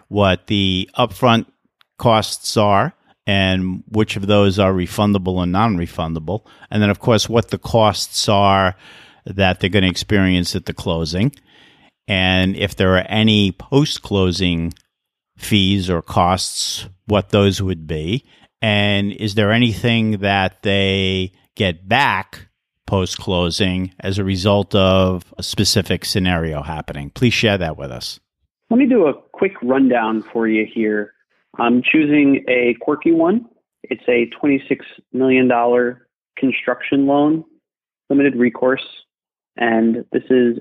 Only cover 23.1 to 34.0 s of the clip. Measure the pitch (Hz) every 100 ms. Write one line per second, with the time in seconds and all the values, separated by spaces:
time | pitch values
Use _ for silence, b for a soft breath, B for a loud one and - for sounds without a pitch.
23.1 | - - 90 87 - 95 90 92 - 98
24.1 | 95 95 95 98 101 98 101 95 95 92
25.1 | 90 - - - - 101 107 - 90 -
26.1 | 107 92 87 82 73 69 78 - 73 71
27.1 | - 123 - 110 101 82 71 69 60 -
28.1 | - _ _ _ _ - 233 277 240 156
29.1 | - _ - 196 - 120 131 135 120 110
30.1 | 110 - 117 113 110 107 117 107 107 104
31.1 | _ _ _ _ - 120 123 - 160 147
32.1 | 147 139 135 - 123 120 117 - 147 165
33.1 | 165 165 226 - _ _ _ - 113